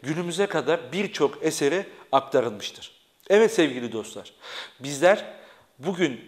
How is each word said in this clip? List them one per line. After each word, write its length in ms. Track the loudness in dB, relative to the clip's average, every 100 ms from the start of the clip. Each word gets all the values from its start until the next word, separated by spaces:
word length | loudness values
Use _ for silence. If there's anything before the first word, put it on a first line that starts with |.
günümüze 440 | -4 -4 -4 -2 -2
kadar 340 | 0 0 -2 -2
birçok 460 | -4 -4 0 0 2
eseri 440 | -4 0 0 0 -4 -16 0
aktarılmıştır. 800 | 0 2 0 0 -6 -12 -14 -20 _ _ _ 2
Evet 240 | 4 6
sevgili 380 | 4 2 0 -6
dostlar, 400 | -6 -8 -14 -18 _ -16 -14 -14 _
bizler 440 | -10 2 4 4 -2 -18 -20 -20 _ _
bugün 420 | -6 0 -2 -2